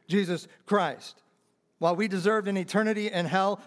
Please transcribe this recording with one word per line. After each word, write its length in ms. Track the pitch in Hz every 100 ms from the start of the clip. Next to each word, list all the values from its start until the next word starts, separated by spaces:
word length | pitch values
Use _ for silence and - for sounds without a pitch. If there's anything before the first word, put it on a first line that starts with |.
| -
Jesus 420 | 196 180 175 - _ -
Christ. 560 | 208 165 127 - - _ _ _ _ _ _
While 180 | 165 175
we 100 | 214
deserved 400 | 190 185 220 202
an 120 | 196
eternity 520 | 175 202 214 208 208
in 140 | 190
hell, 360 | 165 185 196 202